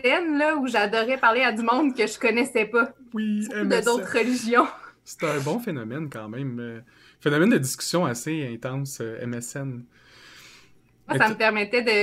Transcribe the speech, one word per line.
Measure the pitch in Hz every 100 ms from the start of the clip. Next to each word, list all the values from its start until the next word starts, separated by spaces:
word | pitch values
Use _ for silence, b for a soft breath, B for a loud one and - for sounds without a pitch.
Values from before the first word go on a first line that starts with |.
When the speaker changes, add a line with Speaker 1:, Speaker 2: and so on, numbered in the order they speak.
Speaker 1:
N, | 247 330 330 285
là, | 302 311
où | 262
j'adorais | 220 208 226 226 175
parler | 233 240
à | 247
du | 220
monde | 233 254 294
que | 247 -
je | -
connaissais | 233 233 240 226 214
pas. | 233 240 - 240
Speaker 2:
Oui, | 220 214 208
Speaker 1:
Surtout | 214 208
Speaker 2:
M | 208
S | 233
N. |
Speaker 1:
de | 233
d'autres | 240 - 233
religions. | 233 247 220 240 294 B B B
Speaker 2:
C'est | - - 160
un | 147
bon | 143 226
phénomène | 214 139 110 143 147
quand | 120 107
même. | 120 139 120
Euh, | 120 113 b b b b
phénomène | 151 147 208
de | 208
discussion | 131 - - 170 151
assez | 117 156 160 127
intense, | 117 127 135 135 -
euh, | 113 113
M | 120
S | 120 120 143
N. | 139 120 120 B B B B B B B B _ _ _ -
Speaker 1:
Moi, |
Speaker 2:
Mais | 202
Speaker 1:
ça | 220
Speaker 2:
t-, |
Speaker 1:
me | 214
permettait | 220 214 208 247 233 208